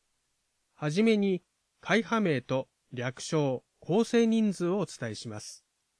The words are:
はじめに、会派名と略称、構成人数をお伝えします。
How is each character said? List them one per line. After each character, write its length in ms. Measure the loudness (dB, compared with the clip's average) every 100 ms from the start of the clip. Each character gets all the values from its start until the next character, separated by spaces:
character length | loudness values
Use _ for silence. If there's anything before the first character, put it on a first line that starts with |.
| _ _ _ _ _ _ _ _
は 140 | -2
じ 140 | 2
め 140 | 2 4
に、 260 | 2 0 -4 _ _ _
会 160 | 0 0
派 240 | 2 0
名 200 | 2 0
と 280 | -2 -4 -4 _ _
略 260 | -8 -8 -8
称、 460 | -4 0 0 -2 -8 _
構 240 | -2 0 2
成 200 | 4 4
人 280 | 4 2
数 160 | 0 0
を 100 | 0
お 60 | -2
伝 260 | -6 -8
え 40 | -8
し 120 | -10
ま 140 | -12
す。 240 | -12 -18 _ _ _